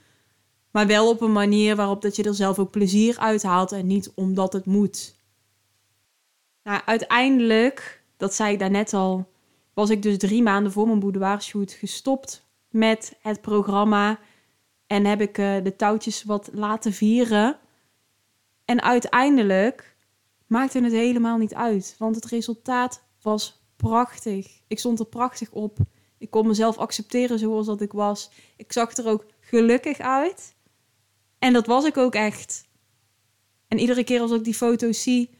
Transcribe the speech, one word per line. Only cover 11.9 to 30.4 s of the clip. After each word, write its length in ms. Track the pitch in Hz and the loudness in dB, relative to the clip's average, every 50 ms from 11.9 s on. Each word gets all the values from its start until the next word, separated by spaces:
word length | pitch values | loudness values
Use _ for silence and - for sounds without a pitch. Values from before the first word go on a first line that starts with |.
| - - - 269 269 262 - - - - _ _ _ _ _ _ - | -10 -6 -4 -4 -4 -4 -4 -10 -18 -18 _ _ _ _ _ _ 0
met 420 | 220 220 220 220 220 - - - _ | 2 2 2 2 0 -4 -10 -18 _
het 200 | - 214 208 208 | -8 -8 -8 -8
programma. 800 | - 214 208 208 196 202 196 202 208 214 208 202 202 208 220 - _ _ _ _ _ _ _ _ _ _ _ _ _ - | -4 -2 0 0 0 2 0 2 2 2 2 2 2 0 -2 -4 _ _ _ _ _ _ _ _ _ _ _ _ _ -4
En 180 | 214 202 202 | 0 0 2
heb 160 | 202 208 208 | 2 2 0
ik, 160 | 208 196 202 208 | -2 -2 -2 -2
eh, 180 | 202 196 196 196 185 | -2 0 0 -2 -2
de 120 | 190 190 | -4 -4
touwtjes 480 | - 220 208 214 214 - 220 208 - - | 0 0 0 0 0 -2 -6 -8 -8 -6
wat 260 | 214 208 202 208 - - | -4 -4 -6 -6 -8 -10
laten 400 | 208 208 208 214 220 - 220 190 | -6 -4 -4 -4 -4 -4 -4 -2
vieren. 680 | - 214 214 226 247 247 226 214 208 214 254 302 - _ _ _ _ _ _ _ _ _ _ _ _ _ _ _ _ _ _ _ _ _ | 0 2 2 4 4 2 2 2 2 2 2 0 -4 _ _ _ _ _ _ _ _ _ _ _ _ _ _ _ _ _ _ _ _ _
En 160 | - 240 240 | -2 -2 0
uiteindelijk 1120 | - 233 247 247 - - - 247 262 294 285 254 208 196 190 190 202 254 - - - - _ _ _ _ _ _ _ _ _ _ _ - | 2 2 2 2 2 2 2 2 4 4 4 4 4 4 2 2 2 0 -2 -4 -12 -20 _ _ _ _ _ _ _ _ _ _ _ -2
maakte 360 | 226 240 269 269 - 262 240 | -2 0 0 0 0 0 0
het 80 | 233 | 0
helemaal 460 | 226 226 233 247 240 240 233 226 233 226 | 2 2 2 2 2 0 0 0 0 0
niet 160 | 220 208 - | -2 -2 -2
uit, 420 | - 240 233 214 190 190 - - - | -2 -2 0 0 -2 -4 -6 -10 -6
want 180 | 220 220 220 | -4 -4 -4
het 100 | 226 - | -4 -6
resultaat 800 | - 233 233 220 240 226 - - 262 254 247 247 254 - - _ _ _ _ | -6 -4 -4 -4 -4 -8 -8 -6 -4 -2 -2 -2 -4 -6 -10 _ _ _ _
was 440 | - 214 214 208 - - - _ _ _ _ | -4 -2 -2 -2 -4 -8 -12 _ _ _ _
prachtig. 840 | - - 220 226 233 247 240 - - - 226 196 190 190 - _ _ _ - | -4 -2 0 2 2 0 0 -4 -10 -8 -6 -6 -6 -8 -12 _ _ _ -8
Ik 120 | 220 - | -6 -4
stond 200 | - 247 233 220 | -2 -2 -2 -2
er 60 | 220 | -4
prachtig 460 | - - 233 247 254 - - 226 - | -6 -6 -6 -6 -6 -6 -8 -14 -12
op. 260 | - 208 214 214 - - - - _ _ _ _ _ _ | -10 -8 -8 -6 -4 -4 -4 -4 _ _ _ _ _ _
Ik 120 | 220 - | -10 -4
kon 180 | - 220 220 226 | 0 0 2 2
mezelf 300 | 214 208 220 226 220 - | 2 2 2 0 0 -2
accepteren 600 | - 226 - - 208 - - 247 247 240 233 220 | -6 -8 -8 -10 -8 -4 -2 0 0 0 0 -2
zoals 260 | 220 220 220 214 214 | -2 -2 -2 -2 -2
dat 160 | 214 208 202 | -4 -4 -6
ik 100 | 208 202 | -6 -6
was. 400 | - 208 208 202 208 202 - - _ _ - _ _ - | -4 -2 -2 -2 -2 -4 -8 -16 _ _ -20 _ _ -20
Ik 140 | 220 - | -16 -8
zag 260 | - 240 233 226 - - | -4 -2 -2 -2 -4 -6
er 100 | 226 226 | -4 -2
ook 180 | 214 214 - _ _ _ | -2 -2 -4 _ _ _
gelukkig 600 | _ _ 240 233 226 233 240 262 - 311 269 - | _ _ 2 4 4 4 4 2 0 -4 -8 -6
uit. 560 | - 254 262 262 302 370 392 - | -4 -2 -2 0 0 -2 -4 -8